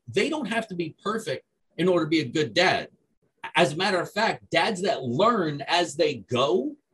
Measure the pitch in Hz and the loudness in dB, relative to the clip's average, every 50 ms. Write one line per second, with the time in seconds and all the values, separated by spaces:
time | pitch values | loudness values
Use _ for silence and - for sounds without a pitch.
0 | _ - 110 196 233 294 320 302 262 180 240 226 220 - 185 175 170 151 - _ | _ -4 -2 0 0 0 -2 -4 -4 -4 -4 -4 -4 -4 -6 -6 -6 -8 -8 _
1 | - 196 220 220 - - 131 - - _ _ _ _ _ _ - 170 185 180 170 | -6 -6 -6 -4 -6 -6 -8 -8 -10 _ _ _ _ _ _ 0 2 2 4 2
2 | 160 151 165 156 143 123 123 160 147 120 101 170 180 180 143 - - - _ _ | 2 2 0 0 0 0 0 -2 -2 0 2 2 2 4 2 0 -4 -8 _ _
3 | _ _ _ _ _ _ _ _ - - - 156 175 143 147 160 190 208 190 175 | _ _ _ _ _ _ _ _ -14 -4 0 2 2 2 2 0 -2 0 0 -2
4 | 160 - - 208 220 208 139 - - - - 165 185 220 208 175 190 180 - - | -2 -4 -2 -2 0 0 -2 -4 -6 -2 0 0 0 0 0 -2 -2 -2 -2 -2
5 | 131 120 120 147 202 233 233 208 170 156 147 143 - - 165 175 175 - 135 156 | -2 -2 0 4 4 4 4 2 0 -2 -4 -4 -4 0 0 2 0 0 0 0
6 | 165 151 123 113 95 - 120 120 131 151 175 214 262 302 - - _ _ | 0 0 0 -4 -6 -2 0 2 2 2 2 2 0 -2 -8 -12 _ _